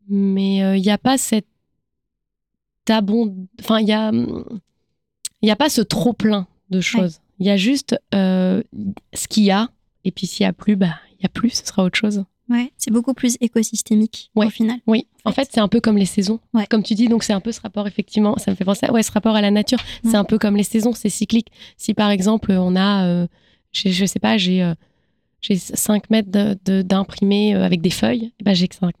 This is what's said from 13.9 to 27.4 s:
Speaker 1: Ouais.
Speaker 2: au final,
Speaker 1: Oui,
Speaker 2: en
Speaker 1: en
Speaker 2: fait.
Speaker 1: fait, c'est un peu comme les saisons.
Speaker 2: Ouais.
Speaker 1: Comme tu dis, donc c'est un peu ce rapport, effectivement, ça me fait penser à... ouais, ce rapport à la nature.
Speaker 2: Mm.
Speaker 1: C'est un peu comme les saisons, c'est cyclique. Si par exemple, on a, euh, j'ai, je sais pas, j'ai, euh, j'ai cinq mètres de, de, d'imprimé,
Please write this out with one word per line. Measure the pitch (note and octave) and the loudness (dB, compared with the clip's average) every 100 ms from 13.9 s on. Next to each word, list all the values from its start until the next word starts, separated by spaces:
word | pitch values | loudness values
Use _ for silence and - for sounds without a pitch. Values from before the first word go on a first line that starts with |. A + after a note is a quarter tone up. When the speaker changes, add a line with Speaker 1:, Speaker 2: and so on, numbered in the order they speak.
| G#3+ A3 - - | 2 2 -4 -6
Speaker 1:
Ouais. | G#3+ G#3+ | 0 0
Speaker 2:
au | |
final, | - A3+ A#3+ - | 0 -2 -2 0
Speaker 1:
Oui, | A3 - _ | 0 -2 _
Speaker 2:
en | A3 | -4
Speaker 1:
en | |
Speaker 2:
fait. | A#3 | -2
Speaker 1:
fait, | C#4 | -2
c'est | A#3 | 0
un | G3+ | 2
peu | A#3 | 2
comme | A3 G#3 | 2 2
les | F#3+ | 2
saisons. | - F#3+ A3+ _ | 0 -2 -4 _
Speaker 2:
Ouais. | A3 G3+ | -2 2
Speaker 1:
Comme | A3 | 0
tu | - | 0
dis, | G#3 A#3+ | 2 2
donc | A3+ | 2
c'est | - | 0
un | G3 | -2
peu | A3+ | -4
ce | - | -10
rapport, | G#3 G#3 G3+ | -10 -6 -6
effectivement, | G3+ - A3 G#3 G#3+ | -6 -4 0 0 0
ça | - | -2
me | F#3+ | -4
fait | |
penser | F#3+ G3 - | -2 0 0
à... | |
ouais, | A#3 | 0
ce | G#3+ | 0
rapport | G#3+ A3 G#3+ | 0 2 2
à | |
la | G3+ | 2
nature. | G#3 G#3 A#3+ - - | 2 0 -2 -4 -4
Speaker 2:
Mm. | A3+ | 0
Speaker 1:
C'est | A3 | 2
un | |
peu | F#3+ - | 2 0
comme | G#3+ G3+ | 2 0
les | |
saisons, | G3 A3 A3+ | 0 0 0
c'est | A3+ G#3 | 0 -4
cyclique. | - G#3 A3+ - _ - - | -4 0 0 -2 _ -20 -14
Si | - | -6
par | G#3 G#3 | 0 2
exemple, | G3+ F#3+ A3 - | 2 2 0 0
on | F#3 F3+ F#3 | 0 2 2
a, | G3 G3+ F3+ | 2 2 2
euh, | F3 F3 _ _ _ _ | 0 -2 _ _ _ _
j'ai, | - F#3+ | -4 -2
je | F3+ | 0
sais | G3 - | 0 0
pas, | G#3+ A3 | 0 0
j'ai, | F3+ F#3 | 2 0
euh, | F3 E3 _ _ _ _ _ _ | 0 -4 _ _ _ _ _ _
j'ai | - F#3+ | -2 -2
cinq | - - - G#3+ - | -2 -6 0 -2 2
mètres | A3 G3 | 0 2
de, | G3+ G#3 G3 | 0 0 -2
de, | - F#3+ | 0 0
d'imprimé, | F#3 G3 G3 - G3 G3+ | 2 0 -2 -2 0 2